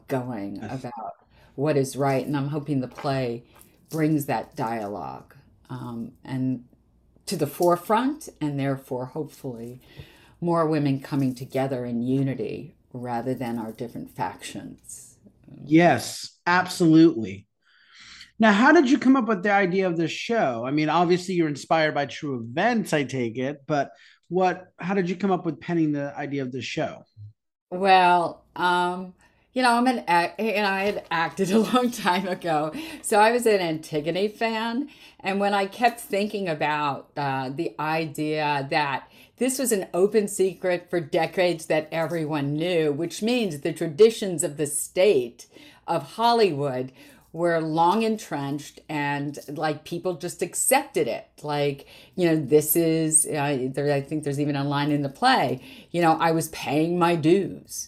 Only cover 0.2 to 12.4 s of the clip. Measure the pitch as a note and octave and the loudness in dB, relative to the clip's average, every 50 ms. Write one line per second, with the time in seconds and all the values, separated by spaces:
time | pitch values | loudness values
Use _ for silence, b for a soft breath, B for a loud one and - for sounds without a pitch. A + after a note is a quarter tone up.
0.2 | B2 B2+ A#2+ G#2 G2+ G2 G2 G2+ G#2+ G#2+ C3+ C3 - C3 - - G#2+ G2 - _ | -4 -4 -8 -8 -8 -8 -10 -10 -10 -10 -10 -10 -10 -12 -12 -12 -12 -14 -14 _
1.2 | _ _ b b b b b - C3+ D#3 D3 C#3+ C3+ C3 - B2+ C#3+ C#3 C3+ C3 | _ _ b b b b b -4 -2 0 2 2 0 -2 -2 -2 0 0 0 0
2.2 | - - D3 C#3+ C3+ C#3+ D3 D#3 C3+ D3 D3 C3+ B2+ B2 - - - D3 C#3 C3+ | -2 -2 -2 -2 -2 -2 -4 -6 -4 -2 -2 -2 -2 -4 -8 -6 -4 -2 -2 -2
3.2 | C3 A#2+ A#2 A#2+ - b b b b b b b b - - D#3+ D#3 D3+ D#3+ C#3+ | -2 -4 -4 -6 -10 b b b b b b b b -8 -4 0 2 2 2 2
4.2 | C3+ - B2+ A2 - - - - B2+ A2+ A#2 A#2 G#2+ G2+ G#2 F2+ D2+ C2 C2 B1+ | 0 -2 -4 -4 -4 -8 -8 -6 -4 -4 -4 -4 -6 -6 -8 -8 -10 -10 -12 -14
5.2 | - - - - _ _ _ _ _ - C3 B2+ B2+ B2 A#2 A#2 A#2 B2+ - _ | -16 -20 -20 -20 _ _ _ _ _ -14 -12 -10 -10 -10 -8 -8 -10 -10 -14 _
6.2 | - - C3 C3 C3 C3 C3 B2 - _ _ _ _ _ _ _ _ _ _ _ | -12 -8 -4 -2 -2 -2 -2 -4 -6 _ _ _ _ _ _ _ _ _ _ _
7.2 | _ - G3+ D#3+ D#3 C#3 - - F3 F3 F3 F3 - - G#3+ A3+ B3+ C4+ D#4 D#4 | _ -8 -4 -2 -2 -4 -2 0 2 2 2 2 0 0 0 0 0 0 -4 -6
8.2 | - - - - D3+ D3 C#3+ C#3 C3+ C#3 C3+ C3 - - C3+ B2 B2+ C3 - D#3+ | -10 -16 -12 -6 -6 -4 -4 -2 -2 -2 -2 -4 -6 -8 -8 -8 -8 -8 -8 -10
9.2 | D3 C3+ - - - C3+ A#2+ A2+ A#2 A#2+ B2 B2+ B B B B B B B B | -10 -10 -12 -14 -12 -12 -12 -12 -12 -14 -14 -16 B B B B B B B B
10.2 | B B B B E3+ F3 E3+ E3+ E3 D#3 D#3 D3+ D3 C#3+ C3+ C3+ - - D3+ C#3 | B B B B -2 0 2 2 2 2 2 0 0 0 0 -2 -4 -4 -4 -2
11.2 | C#3 B2+ B2+ - C3+ C3 - C3 C3 C3 C3+ B2 B2 A#2+ A#2+ A#2 A#2+ B2+ C3 C#3 | -2 -2 -2 -6 -8 -8 -4 -4 -2 -2 -4 -4 -6 -4 -4 -4 -2 0 0 0
12.2 | C3+ C3+ B2+ - | 0 0 -2 -4